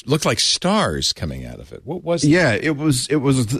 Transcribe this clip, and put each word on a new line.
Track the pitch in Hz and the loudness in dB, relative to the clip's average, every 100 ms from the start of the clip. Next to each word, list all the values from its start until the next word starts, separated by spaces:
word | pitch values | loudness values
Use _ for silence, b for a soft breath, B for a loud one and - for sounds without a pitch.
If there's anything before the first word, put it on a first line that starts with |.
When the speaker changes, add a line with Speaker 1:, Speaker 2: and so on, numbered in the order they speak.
Speaker 1:
looked | - 151 160 | -2 0 0
like | 117 | 0
stars | - - 175 214 139 73 - | 0 0 0 0 0 -2 -2
coming | - 80 65 62 | -4 -6 -8 -12
out | 52 | -14
of | - | -16
it. | - | -16
What | - 170 | -10 -10
was | 160 170 | -4 0
it? | 151 | 4
Speaker 2:
Yeah, | 175 156 | 4 4
it | 104 - 139 | 2 0 0
was, | 156 127 - | 2 0 0
it | 151 | 0
was, | 135 131 107 147 | 2 2 0 -2